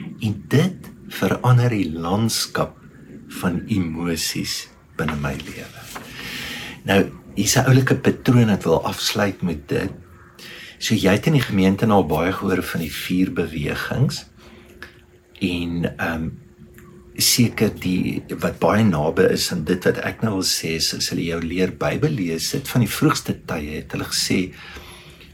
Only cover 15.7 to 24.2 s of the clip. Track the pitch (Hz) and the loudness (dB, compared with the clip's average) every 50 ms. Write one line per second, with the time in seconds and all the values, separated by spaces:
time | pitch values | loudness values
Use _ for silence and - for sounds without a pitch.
15.7 | 85 85 85 - - - - 82 82 80 80 80 - - - - - - - - | -2 -2 -2 -4 -4 -4 -4 -4 -4 -4 -4 -6 -8 -10 -16 -20 -20 -20 -20 -20
16.7 | - - - - - - - - - - - - - - 120 110 - - 113 104 | -20 -20 -20 -20 -20 -20 -20 -14 -6 -2 0 2 4 4 4 4 4 2 0 0
17.7 | 92 - - 92 92 90 - - - - - - 90 - - 87 82 - - 82 | 0 -2 -2 -2 0 0 0 -2 -4 -6 -6 -8 -8 -4 -4 -4 -2 0 2 2
18.7 | 92 107 113 107 85 76 73 80 82 - 92 - 82 - - - - 87 78 82 | 4 4 4 4 4 4 2 0 2 4 4 4 4 2 -2 -2 -2 -2 0 0
19.7 | 90 92 - 95 - - - - 95 - - 113 98 92 92 - - - - 82 | 0 0 2 0 0 0 -2 -6 -6 -2 -2 -2 0 0 0 0 -2 -2 -2 -2
20.7 | 80 82 - - - 90 - - 87 90 87 82 82 85 82 80 85 92 92 92 | -2 -2 -2 -2 -2 -2 -4 -2 -2 -2 -2 -2 -4 -4 -4 -4 0 0 0 0
21.7 | - - - 147 - 135 131 156 156 120 92 85 82 80 80 - - 110 - - | 0 -2 -2 -2 -2 0 0 0 0 0 -2 -2 -2 -2 -4 -4 -4 -4 -4 0
22.7 | - 127 120 101 - - - 156 - - - - 95 - - - - 82 76 73 | 2 2 2 2 2 2 2 2 2 2 -2 -4 -6 -6 -6 -6 -6 -6 -6 -6
23.7 | 76 78 71 - - - - - - - | -8 -10 -10 -8 -8 -8 -8 -4 -4 -2